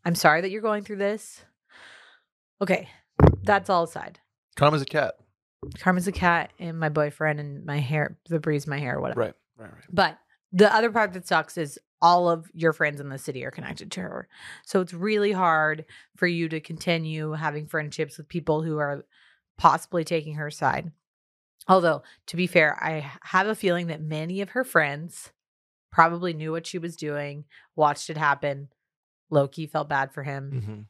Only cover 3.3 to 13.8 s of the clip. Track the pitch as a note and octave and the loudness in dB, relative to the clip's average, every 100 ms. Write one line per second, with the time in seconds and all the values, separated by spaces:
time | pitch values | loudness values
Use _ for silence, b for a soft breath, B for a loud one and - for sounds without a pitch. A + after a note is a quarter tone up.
3.3 | - - G3+ F#3+ F3+ E3 - - - _ | 6 2 2 2 0 0 -8 -14 -18 _
4.3 | _ _ - D3 D3+ C3+ D3+ C3 - _ | _ _ 2 2 4 0 -2 -2 -6 _
5.3 | _ _ _ - - F#3 F3+ F#3 F#3 F3+ | _ _ _ -16 -2 0 0 -2 0 2
6.3 | E3+ - _ F3 E3 D#3 D3+ D3 - D#3 | 2 -2 _ -10 -4 -2 0 -2 -2 -2
7.3 | D3 D3 C#3+ - C#3+ B2+ D3+ D3 - - | -2 -8 -12 -6 -4 0 0 -2 -6 -6
8.3 | E3 D#3 D3 D3 C#3 C3 C3+ C3+ A#2 A2 | -2 0 -2 -2 -6 -4 -4 -4 -2 -4
9.3 | - _ _ A2 - _ F3+ E3+ - _ | -4 _ _ -20 -20 _ 2 2 0 _
10.3 | _ _ F3+ G#3 A3 A#3 A3 G#3 F3+ - | _ _ 6 6 6 2 2 0 -4 0
11.3 | E3 D#3 - D3 - _ _ E3+ F3+ F3 | 0 0 -6 -8 -8 _ _ 6 8 4
12.3 | E3 D#3+ E3 E3 D3+ D3+ C#3+ C#3+ C3 - | 2 -4 0 2 2 -2 -2 -10 -8 -8
13.3 | C3 B2+ D3 C3+ D#3 | -8 -10 -10 -12 -12